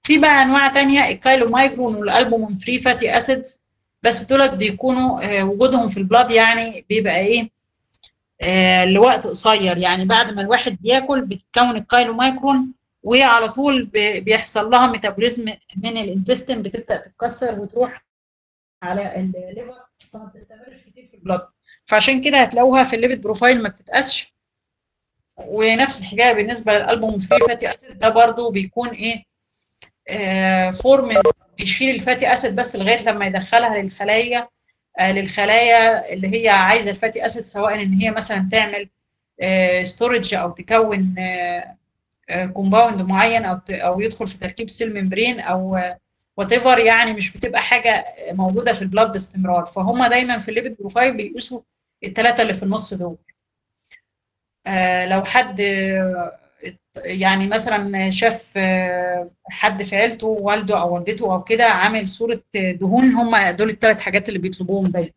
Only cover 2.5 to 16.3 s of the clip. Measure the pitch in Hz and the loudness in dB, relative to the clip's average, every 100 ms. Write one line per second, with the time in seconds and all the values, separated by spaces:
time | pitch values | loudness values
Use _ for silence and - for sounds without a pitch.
2.5 | 190 233 254 254 - 233 240 233 262 262 | -6 -4 -2 0 0 0 0 0 -2 -4
3.5 | - _ _ _ _ 226 226 - 269 269 | -14 _ _ _ _ 0 0 2 2 2
4.5 | 190 214 196 254 254 254 - 202 202 196 | 2 -4 -2 -2 0 0 -2 -2 -2 -2
5.5 | 196 254 254 226 196 190 226 247 226 226 | 2 2 2 0 -2 2 4 4 4 4
6.5 | 233 226 220 - 214 202 170 196 233 226 | 2 -2 -10 -4 -2 0 0 0 0 -2
7.5 | _ _ _ _ - _ _ _ _ 175 | _ _ _ _ -20 _ _ _ _ -2
8.5 | 185 185 185 185 196 240 - - - 226 | 2 4 4 4 4 4 4 -2 -2 2
9.5 | 214 185 175 180 185 185 226 233 208 196 | 2 0 0 0 0 2 2 0 -4 -2
10.5 | 247 247 190 196 262 269 277 214 190 _ | -2 -2 -6 0 0 0 -4 -4 -10 _
11.5 | - 247 220 220 247 233 226 262 262 277 | 0 0 0 0 2 2 0 -2 0 0
12.5 | 269 262 - _ _ 202 247 269 233 220 | 0 -2 -8 _ _ 0 4 6 4 2
13.5 | 233 285 262 208 214 208 202 190 220 - | -2 0 0 -2 -2 -2 -2 -2 0 0
14.5 | 220 220 247 247 226 214 196 233 240 220 | -2 2 4 4 0 -6 -2 -2 -2 -8
15.5 | 208 _ 190 226 226 202 190 190 | -12 _ -10 -8 -6 -6 -6 -2